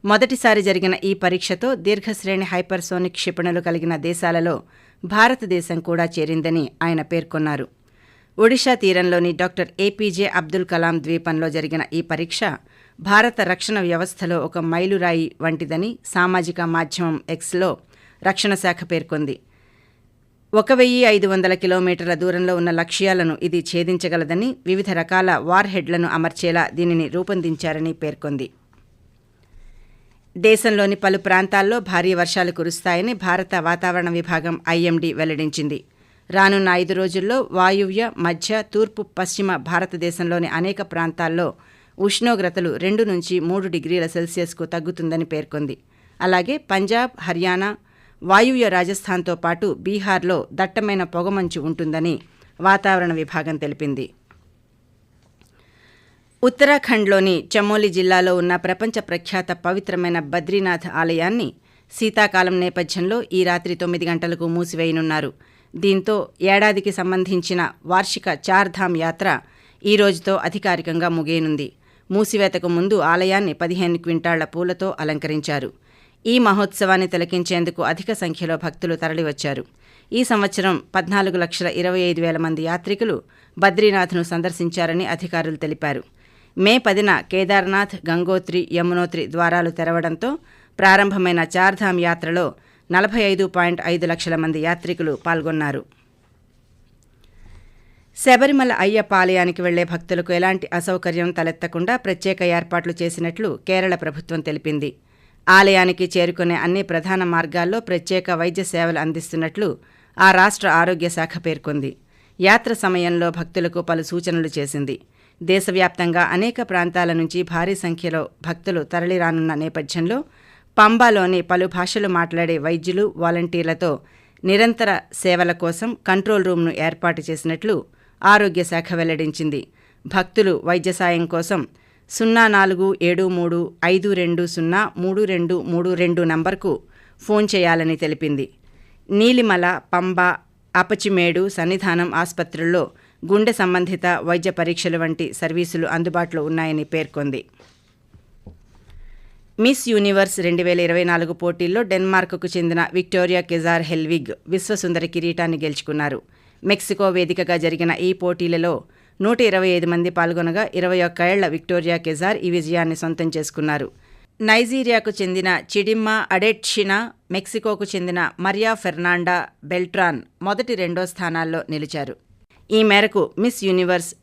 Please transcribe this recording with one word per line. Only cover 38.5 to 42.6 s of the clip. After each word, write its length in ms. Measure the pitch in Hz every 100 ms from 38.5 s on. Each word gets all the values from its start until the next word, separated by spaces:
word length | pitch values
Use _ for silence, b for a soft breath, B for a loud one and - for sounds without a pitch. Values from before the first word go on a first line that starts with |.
| 220 214
తూర్పు, 320 | 208 220 - 190 -
పశ్చిమ 380 | 180 - 196 170
భారతదేశంలోని 920 | 131 175 185 175 170 170 170 175 170
అనేక 340 | 151 185 202
ప్రాంతాల్లో 720 | 190 165 165 165 165 170 160 - b b b -
ఉష్ణోగ్రతలు 760 | 196 - 240 220 180 180